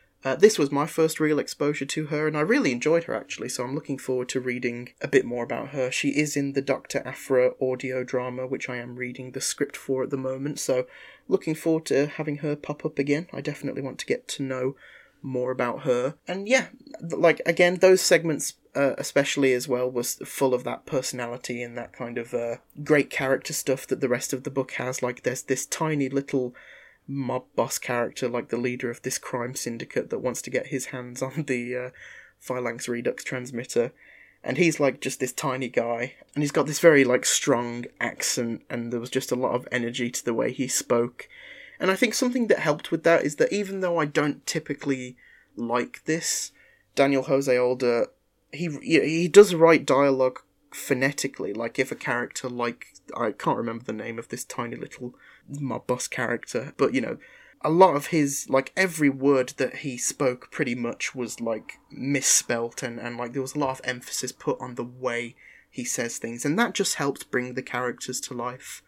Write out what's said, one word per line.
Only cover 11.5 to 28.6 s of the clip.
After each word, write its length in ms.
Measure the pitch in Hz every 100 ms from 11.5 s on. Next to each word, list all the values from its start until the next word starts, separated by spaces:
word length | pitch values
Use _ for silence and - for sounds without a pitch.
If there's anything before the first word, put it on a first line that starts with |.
forward 300 | 156 165 160 -
to 220 | 135 147
having 300 | - 151 147
her 180 | 156 147
pop 280 | - 143
up 140 | 156 -
again. 300 | 139 147 180
I 80 | 135
definitely 420 | 147 147 143 -
want 180 | 135 -
to 60 | -
get 200 | 120 -
to 140 | -
know 320 | 135 131 131 - - - - _
more 300 | 131 127 127
about 300 | 127 123 139
her. 340 | 143 123 131 - -
And 220 | 190 202
yeah, 200 | 254 - - - -
th-, 140 | 165
like, 280 | - 165 156 -
again, 300 | 170 180 180
those 240 | 185 185
segments, 540 | - 165 165 143 - - _
uh, 200 | - 139 -
especially 540 | - 143 143 143 135
as 160 | 123 143
well, 200 | 123 127
was 260 | 123 120 -
full 280 | - - 135
of 120 | 123
that 200 | 123 -
personality 800 | - 135 - 123 120 123 - 120
and 160 | 120 120
that 140 | 117
kind 260 | - 120 120
of, 160 | 117
uh, 220 | 120 117 120 _ -
great 260 | 151 147 -
character 440 | - 135 135 -
stuff 340 | 156 - 127 -
that 140 | 127
the 80 | 131
rest 240 | 120 -
of 100 | 131
the 80 | 135
book 220 | 135 127
has. 280 | - 127 127
Like, 220 | 123 123
there's 200 | 131 131
this 220 | - 127
tiny 440 | - - 156 147 135
little 480 | 139 139 135 127 - - - - _ -
mob 340 | 139 123 127 - -
boss 220 | 120 -
character, 500 | - 120 113 - 120
like, 200 | 120 -
the 100 |
leader 320 | 117